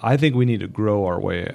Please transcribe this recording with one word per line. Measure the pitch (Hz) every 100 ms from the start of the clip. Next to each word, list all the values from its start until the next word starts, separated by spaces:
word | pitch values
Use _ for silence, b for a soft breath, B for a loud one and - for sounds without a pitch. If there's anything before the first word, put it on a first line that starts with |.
I | 113 139
think | 151 123
we |
need | 123 110
to | 95
grow | - 107 104 95
our | 90
way | 98 87 87